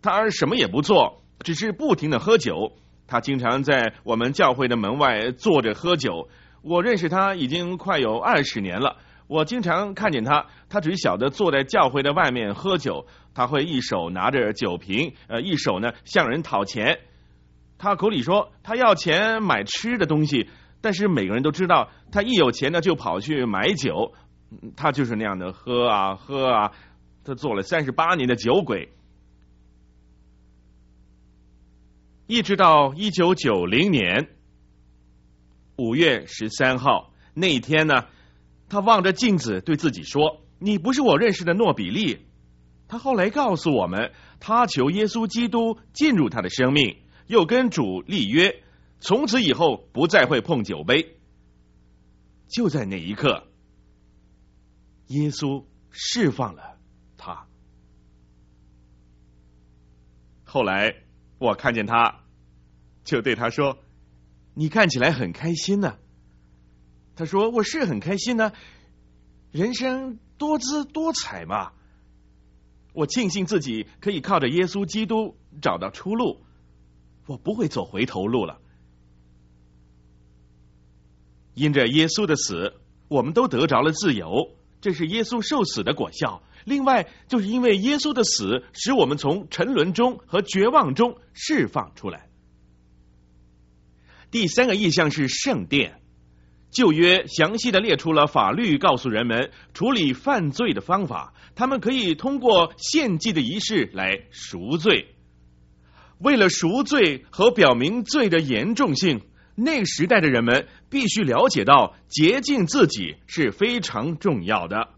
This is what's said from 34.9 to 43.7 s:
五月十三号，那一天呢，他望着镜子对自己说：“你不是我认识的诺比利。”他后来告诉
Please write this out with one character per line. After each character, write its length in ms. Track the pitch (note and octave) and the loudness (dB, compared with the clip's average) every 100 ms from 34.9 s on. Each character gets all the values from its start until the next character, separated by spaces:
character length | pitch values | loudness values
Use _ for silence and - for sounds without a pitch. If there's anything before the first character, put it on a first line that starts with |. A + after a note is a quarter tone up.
| _ _ _ _ _ _ _ _ | _ _ _ _ _ _ _ _
五 220 | - A#2 B2+ | -6 -2 2
月 280 | E3 A#2 - | 2 2 -4
十 240 | - G#2+ | -10 -10
三 280 | - C3 B2+ | 0 0 2
号， 340 | C#3 A2 - _ - | 2 2 -2 _ -18
那 140 | - F#3 | -4 0
一 100 | C3+ | 0
天 300 | A2 D#3 D#3 | 2 2 4
呢， 180 | C3 - _ _ _ _ _ _ | 2 0 _ _ _ _ _ _
他 100 | G3+ | -2
望 240 | G3+ G#3+ | 4 4
着 100 | F#3 | 4
镜 260 | F#3 B3 F#3 | 2 2 2
子 220 | A#2+ F#2+ | 0 -4
对 140 | F#2+ | -2
自 160 | D3+ D#3+ | 0 0
己 140 | F#2 | -4
说 360 | D2+ C#3 D#3 - - _ | -6 0 0 -2 -20 _
：“你 180 | G3 G#3 | -2 -2
不 140 | F3+ | 0
是 100 | C4 | 2
我 160 | C4 D3+ | 4 4
认 140 | A3+ | 4
识 120 | F#3+ | 0
的 80 | F3 | -2
诺 220 | F3+ G#3+ | 0 2
比 160 | B2 F2+ | 0 -2
利。” 300 | A#2 G3 G2 - _ _ _ _ _ _ | -2 -2 -4 -12 _ _ _ _ _ _
他 100 | A#3 | -10
后 200 | C4+ A#3 | -4 0
来 120 | F#3+ | 0
告 280 | C#4 C4 F3 | 0 0 0
诉 180 | E3 | 0